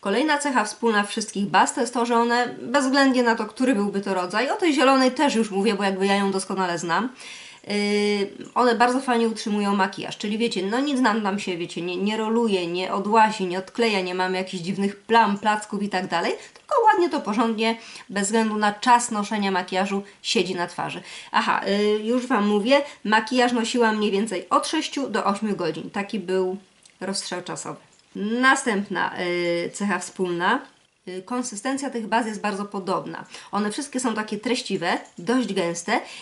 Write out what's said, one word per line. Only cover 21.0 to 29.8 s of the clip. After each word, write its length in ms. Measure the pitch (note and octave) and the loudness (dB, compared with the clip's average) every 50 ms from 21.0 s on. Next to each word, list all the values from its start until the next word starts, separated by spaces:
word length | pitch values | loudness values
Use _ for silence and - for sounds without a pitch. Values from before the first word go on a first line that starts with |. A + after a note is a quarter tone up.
| - - - - - - - | -12 -14 -16 -16 -16 -2 -2
Aha, 280 | - A3+ A3 F3 - - | 0 2 2 0 0 2
yy, 320 | G3 G3 G3+ G#3 G#3 G#3 G#3+ | 0 0 2 2 2 2 0
już 280 | G#3+ A3 A#3+ B3+ A#3+ | 0 0 0 0 0
Wam 200 | - C4 G#3 G3+ | 2 0 2 4
mówię, 360 | G#3 G#3 G#3 G3 A#3+ C#4 C#4+ C#4 - - - _ | 4 2 2 4 4 4 4 4 0 -10 -8 _
makijaż 480 | G3+ G#3+ A3 A3+ - C4 B3+ A#3+ B3 B3 | 2 2 2 2 2 2 2 2 4 2
nosiłam 440 | B3 A#3 A3+ - B3 A#3 A3 G#3+ | 0 -2 0 2 2 4 4 4
mniej 140 | G#3+ G#3 G#3 | 2 0 0
więcej 380 | F#3+ G3 G#3+ G#3+ - B3+ - - | 2 0 0 0 -2 -6 -4 2
od 160 | - D4 - | 0 2 2
sześciu 440 | - - D#4 C#4+ - - C#4+ C#4 - | 2 -2 -2 -2 -2 -4 -6 -6 -2
do 140 | G3+ A3 - | -2 -2 0
ośmiu 320 | G3 G3+ G3+ A3 G#3+ G3 | 0 -2 0 -2 -4 -2
godzin, 340 | D#3 F3 D#3+ D#3 D#3+ E3+ F3 | -2 -2 -4 -4 -4 -8 -8
taki 280 | - G#3 G3 G3 - G#3+ | -8 -8 -8 -6 -6 -8
był 380 | F3 F3 F#3 F#3+ F#3 F#3 F#3 G3 - _ _ _ _ - _ _ | -4 -2 0 0 0 0 -2 -6 -10 _ _ _ _ -20 _ _
rozstrzał 420 | F#3+ F#3+ G3 G3 - - F#3 F3+ F3 | -8 -6 -6 -6 -6 -6 -8 -8 -8
czasowy. 460 | - E3 D#3+ - - D3+ - - _ _ _ _ _ _ F#3+ | -8 -10 -10 -10 -10 -12 -12 -16 _ _ _ _ _ _ -6
Następna, 960 | G3 G#3 A3+ A#3+ B3+ C4 C4+ C#4 - B3 G#3 F#3+ G3+ - F#3+ F3 - - - - F3+ F3+ F3 F3 F3 E3+ E3+ E3+ E3+ | -4 -2 -2 4 4 4 4 4 2 -2 0 -2 -2 -2 -2 -2 -2 -4 -4 -4 -4 -2 -2 0 0 0 0 0 -2
yy, 60 | E3+ | -4
cecha 280 | - - | -6 -4